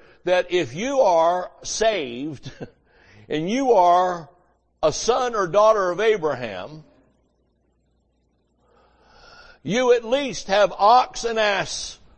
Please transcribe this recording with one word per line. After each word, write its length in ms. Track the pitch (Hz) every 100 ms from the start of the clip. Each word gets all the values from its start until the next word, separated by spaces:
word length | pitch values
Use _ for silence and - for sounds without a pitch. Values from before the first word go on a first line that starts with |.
| - _
that 260 | 175 180 180
if 240 | 180 143
you 280 | 139 254 269
are 500 | 220 165 165 180 180 -
saved 840 | - - 220 202 131 120 151 139 139 - - _ _
<laughs> 360 | _ _ - -
and 220 | 151 165
you 240 | 247 269
are 560 | 214 175 175 185 175 160 _ _ _ _ -
a 120 | 156
son 420 | - - 247 247 226
or 120 | 185
daughter 440 | 190 214 220 180
of 80 | 175
Abraham, 880 | 220 214 147 127 117 92 104 156 - _ _ _ _ _ _ _ _ _ _ _ _ _ _ _ _ _ _ _ _ _ _ _ - - - -
you 300 | 135 220 254
at 140 | 240 226
least 420 | 269 269 175 -
have 240 | 196 196
ox 540 | 185 202 247 - - 233
and 120 | 220
ass 600 | 208 196 156 - - - _